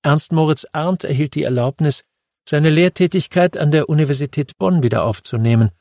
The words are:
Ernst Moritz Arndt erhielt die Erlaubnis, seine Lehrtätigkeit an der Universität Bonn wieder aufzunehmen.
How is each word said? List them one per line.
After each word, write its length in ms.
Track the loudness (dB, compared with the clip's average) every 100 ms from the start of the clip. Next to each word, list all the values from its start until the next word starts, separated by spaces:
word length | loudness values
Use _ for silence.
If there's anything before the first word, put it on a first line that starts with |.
Ernst 300 | 2 0 0
Moritz 340 | 0 0 0 -4
Arndt 320 | -6 -4 -4
erhielt 320 | -4 -2 -2 -4
die 80 |
Erlaubnis, 580 | -2 0 -2 0 -2 -2 _ _ _ _ -4
seine 220 | 0 2
Lehrtätigkeit 840 | 4 2 2 0 0 -2 0 0 0
an 140 | 0
der 180 | 0 2
Universität 720 | 0 0 -2 -4 -6 -8 -4
Bonn 240 | 0 2
wieder 220 | 2 0
aufzunehmen. 680 | -2 -4 -6 -2 2 4 2 _